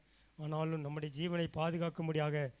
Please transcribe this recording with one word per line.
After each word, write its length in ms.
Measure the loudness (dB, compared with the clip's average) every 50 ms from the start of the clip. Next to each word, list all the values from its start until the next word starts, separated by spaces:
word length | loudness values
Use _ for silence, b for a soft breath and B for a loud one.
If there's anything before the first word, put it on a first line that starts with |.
| b b b b b b b
ஆனாலும் 440 | -6 -4 -2 0 2 2 2 0 -2
நம்முடைய 480 | -2 -4 -4 -4 -4 -4 -4 -2 -2 0
ஜீவனை 180 | 2 2 0 0 2
பாதுகாக்கும்படியாக 960 | 2 2 2 2 0 0 -2 -2 -2 -2 0 2 2 2 2 2 0 0 -2 -4 B